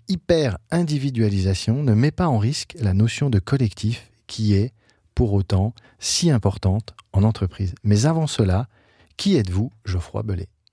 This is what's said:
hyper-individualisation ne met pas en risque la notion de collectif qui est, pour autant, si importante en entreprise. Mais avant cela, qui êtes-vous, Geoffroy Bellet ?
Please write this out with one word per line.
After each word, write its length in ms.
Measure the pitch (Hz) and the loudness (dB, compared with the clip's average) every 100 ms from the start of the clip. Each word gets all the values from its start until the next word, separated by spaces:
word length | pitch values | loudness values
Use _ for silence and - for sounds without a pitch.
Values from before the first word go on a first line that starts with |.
| - | -8
hyper-individualisation 1800 | 180 - 165 139 90 - 170 165 151 139 120 107 98 95 95 - 127 | -6 0 2 0 -4 -4 -2 0 -2 -2 0 0 2 0 0 0 0
ne 100 | 143 | 2
met 200 | 107 147 | 4 2
pas 160 | - 175 | 2 0
en 100 | 113 | 2
risque 380 | 110 147 - - | 0 -2 -8 -4
la 160 | 107 | 0
notion 340 | 92 113 - 143 | 2 2 0 0
de 120 | 104 | 0
collectif 720 | - 135 113 - 107 117 - _ - | 0 0 -2 -2 -4 -4 -10 _ -14
qui 260 | - 107 | -4 0
est, 180 | 98 120 _ _ _ _ - | 2 0 _ _ _ _ -2
pour 160 | 117 | 0
autant, 420 | 101 90 95 104 - _ _ | 0 0 0 0 -4 _ _
si 320 | - - 170 | -6 -2 2
importante 640 | 123 98 - 95 101 - - - | 2 0 0 -2 -2 -4 -18 -4
en 120 | 95 | 2
entreprise. 500 | 107 110 92 - 95 - | 2 2 -4 -4 -6 -4
Mais 240 | 104 104 143 | 0 2 2
avant 220 | 165 151 | 0 -2
cela, 400 | - 98 92 127 _ _ _ _ - | 0 2 2 -2 _ _ _ _ -6
qui 180 | 202 | 0
êtes-vous, 380 | 170 95 90 123 - | 0 0 -2 -4 -6
Geoffroy 380 | 98 90 - 107 | -6 -6 -6 -8
Bellet ? 240 | 110 92 - _ _ | -6 -6 -8 _ _